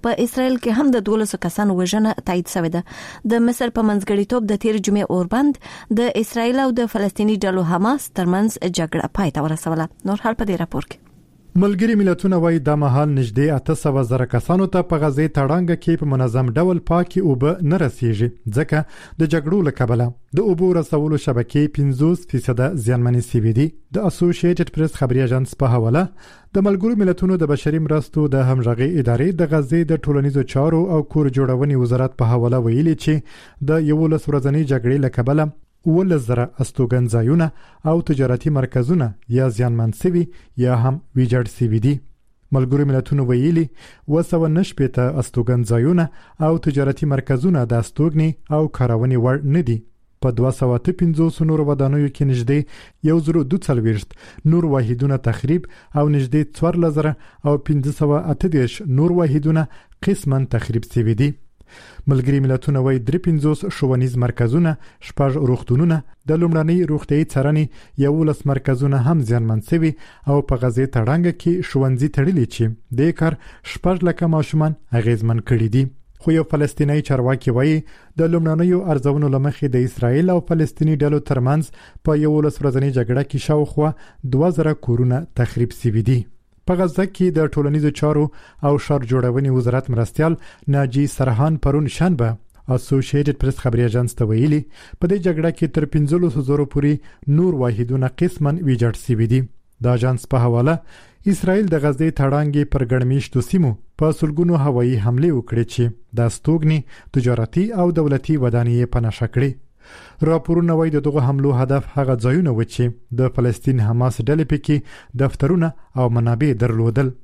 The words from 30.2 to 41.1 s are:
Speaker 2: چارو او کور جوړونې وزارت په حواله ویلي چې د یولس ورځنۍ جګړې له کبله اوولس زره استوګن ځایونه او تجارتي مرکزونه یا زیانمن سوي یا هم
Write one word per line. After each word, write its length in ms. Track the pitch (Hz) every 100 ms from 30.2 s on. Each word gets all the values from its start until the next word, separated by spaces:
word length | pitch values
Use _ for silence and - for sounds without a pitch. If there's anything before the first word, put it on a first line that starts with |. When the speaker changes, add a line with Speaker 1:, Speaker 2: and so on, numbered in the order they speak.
| 139 139 131
Speaker 2:
چارو 300 | 135 151 160 185
او 60 | 160
کور 240 | 151 156 143 127
جوړونې 400 | 131 127 143 135
وزارت 320 | 120 123 131 -
په 80 | 117
حواله 280 | 120 120 127 117
ویلي 260 | 117 165
چې 200 | 156 - 151 - - - - 139
د 180 | 160 151
یولس 320 | 151 160 156 -
ورځنۍ 340 | 143 135 143 147
جګړې 260 | 135 117 139 131
له 40 | -
کبله 300 | 120 151 151 - - _ 170
اوولس 360 | 165 196 160 113
زره 160 | 120 120 -
استوګن 420 | 131 - 123 123 123
ځایونه 340 | 117 113 165 160 - - - 156
او 100 | 165 170
تجارتي 420 | 139 131 123 160 143
مرکزونه 500 | 127 131 120 180 120 - - 120
یا 100 | 131 107
زیانمن 360 | 123 117 113 104
سوي 240 | 180 175 175 - - -
یا 100 | 123 123
هم 180 | 127 143 -